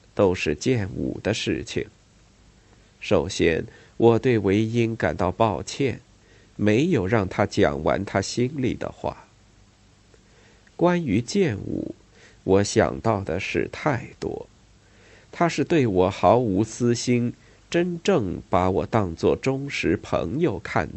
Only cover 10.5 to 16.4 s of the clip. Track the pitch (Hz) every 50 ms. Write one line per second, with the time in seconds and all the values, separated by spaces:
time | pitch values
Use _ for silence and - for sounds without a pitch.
10.5 | _ _ _ _ _ _ 165 175 175 175 170 135 92 107 123 - - 202 190 156
11.5 | 107 98 - - - - - - - - _ _ _ - - - - _ _ -
12.5 | 92 98 101 - - 117 95 65 60 69 - 110 113 98 98 - 78 92 - -
13.5 | - 78 52 - - - - 151 139 117 139 - - _ - - - - - -
14.5 | _ _ _ _ _ _ _ _ _ _ _ - - - - _ - - 175 165
15.5 | 156 - 139 - 175 165 131 113 95 90 90 92 101 - - 90 104 120